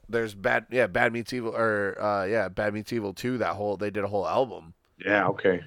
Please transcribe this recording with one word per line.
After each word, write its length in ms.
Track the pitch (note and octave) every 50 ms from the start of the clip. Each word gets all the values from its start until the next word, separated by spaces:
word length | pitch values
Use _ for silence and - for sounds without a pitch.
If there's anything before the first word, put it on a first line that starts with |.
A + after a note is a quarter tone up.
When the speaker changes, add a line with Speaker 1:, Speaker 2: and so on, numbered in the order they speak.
| -
Speaker 1:
that, 100 | - G#2+
there's 220 | A#2 A2+ G#2+ G2+
Bad, 320 | G2 F#2+ B2 A#2+ A#2+ A2+ -
yeah, 160 | A#2 B2+ A#2
Bad 280 | F#2+ F2 A#2+ B2 A#2+ A2+
Meets 180 | A#2 A2 - B2+
Evil, 240 | B2 A2+ A2+ G#2
or, 400 | A#2 A2+ A2+ G#2+ G#2 G2+ G2 - -
uh, 260 | G#2 G#2 G#2 G2 F#2+
yeah, 240 | F#2+ A2 A2+ G2 F#2
Bad 240 | F#2 - G#2+ G#2+ G#2
Meets 180 | G#2+ G#2 - A#2+
Evil 220 | A#2 G#2 G2+ F#2
two, 240 | - - B2 B2+ A#2
that 160 | G#2 E2+ F2
whole, 240 | F#2+ G#2 G#2 G2 F2+
they 100 | G#2 G#2
did 140 | F#2+ G#2+ G2
a 40 | G2+
whole 180 | G#2 G2 F2 D#2+
album. 460 | - A#2+ C3+ A#2 F#2 E2 D#2+ D#2+ - _ _ _ _ -
Speaker 2:
Yeah, 280 | F#2 G2 G#2 G2+ F#2 F#2+
okay. 340 | G2 - - G2 F2+ F2 E2